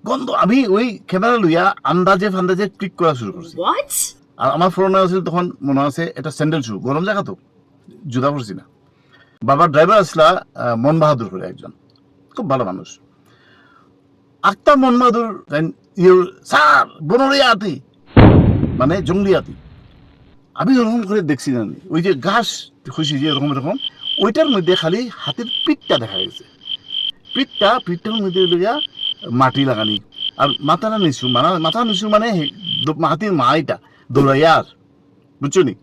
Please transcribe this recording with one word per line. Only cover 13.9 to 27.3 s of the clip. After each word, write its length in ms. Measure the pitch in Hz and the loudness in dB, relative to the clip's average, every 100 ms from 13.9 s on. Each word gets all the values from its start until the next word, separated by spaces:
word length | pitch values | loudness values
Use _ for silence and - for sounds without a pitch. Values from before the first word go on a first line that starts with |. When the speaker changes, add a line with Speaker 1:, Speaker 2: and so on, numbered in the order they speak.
| _ _ _ _ _ | _ _ _ _ _
Speaker 1:
আক্তার 340 | 196 202 - 285 | -4 0 4 4
মন 220 | 262 247 | 4 4
বাহাদুর, 440 | 247 233 226 185 - | 4 2 -4 -8 -6
then 220 | 147 160 - _ - | -4 -4 -6 _ 4
ইয়ে, 480 | 180 185 180 - - | 6 6 4 -6 -2
"স্যার, 420 | 285 302 - - - | 2 4 4 2 -6
বনরিয়া 440 | 151 240 269 277 254 | 0 2 2 2 2
হাতি।" 340 | 214 202 135 _ _ _ - - - - - - - | 2 -2 -8 _ _ _ 6 8 8 4 0 -2 -2
মানে 240 | 135 190 | 0 0
জঙ্গলি 320 | 143 185 196 | 0 0 2
হাতি। 200 | 160 - - - - - - - _ - - _ | 2 0 -18 -20 -20 -20 -20 -20 _ -20 -20 _
আমি 260 | - 190 262 | -4 2 2
ওরকম 240 | 226 240 | 2 -2
করে 180 | 190 214 | 0 -2
দেখছি 300 | 160 143 143 | 0 -2 -2
না, 220 | 120 101 69 - | -4 -4 -10 -6
ওই 120 | 160 | -2
যে 120 | 180 | 0
ঘাস 580 | 151 160 214 220 - - _ - | 0 -2 -4 -6 -10 -16 _ -14
খুশি 280 | 131 147 143 | -6 -4 -2
যে 80 | 151 | -2
এরকম 260 | 139 147 | -2 -4
এরকম, 240 | 135 139 262 - - - - | -4 -6 -6 -10 -12 -8 -2
ওইটার 300 | 208 233 320 | -2 0 0
মধ্যে 260 | 214 160 180 | 0 0 -2
খালি 340 | 160 202 247 | -2 -4 -6
হাতির 360 | - - - 240 - - | -10 -12 -10 -8 -4 -4
পিঠটা 320 | 302 - 151 | -4 -2 -4
দেখা 200 | 113 98 | -4 -8
গেছে। 260 | - - - _ - - - - - - - | -8 -10 -20 _ -14 -14 -10 -8 -8 -10 -10